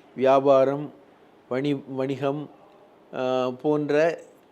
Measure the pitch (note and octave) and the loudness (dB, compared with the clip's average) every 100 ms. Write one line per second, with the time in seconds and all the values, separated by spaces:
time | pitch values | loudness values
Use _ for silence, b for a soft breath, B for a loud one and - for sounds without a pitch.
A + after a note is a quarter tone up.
0 | B - C3 C#3 C#3 C3+ C3+ C#3+ D3 - | B -2 2 4 6 4 4 0 -6 -14
1 | - _ _ _ - B2 D3 C#3 C#3 C3 | -20 _ _ _ -8 -4 -2 -4 -6 -6
2 | C3+ C3 C#3+ D3 C#3+ - - _ - _ | -6 -4 -4 -4 -8 -18 -20 _ -20 _
3 | _ - C3 B2+ B2+ B2 D3+ D3+ D3 D3 | _ -6 -2 -2 -2 -4 -2 0 0 2
4 | E3 D#3 - _ _ | 0 -2 -10 _ _